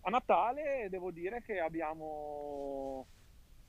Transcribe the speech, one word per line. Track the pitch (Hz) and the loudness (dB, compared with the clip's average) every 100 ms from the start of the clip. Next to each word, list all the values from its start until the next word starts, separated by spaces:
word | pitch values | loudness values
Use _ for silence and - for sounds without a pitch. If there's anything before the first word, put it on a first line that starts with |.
a | 185 | 2
Natale | 247 - 180 214 277 302 269 202 | 2 6 6 6 2 0 0 -2
devo | 185 185 | -2 -4
dire | 170 180 240 | -4 -4 -4
che | - 190 | -4 0
abbiamo, | 160 165 156 160 156 151 147 147 147 143 139 139 135 131 127 - - - - - | 0 0 -2 -4 -6 -6 -6 -6 -6 -4 -4 -4 -4 -6 -10 -18 -20 -20 -20 -20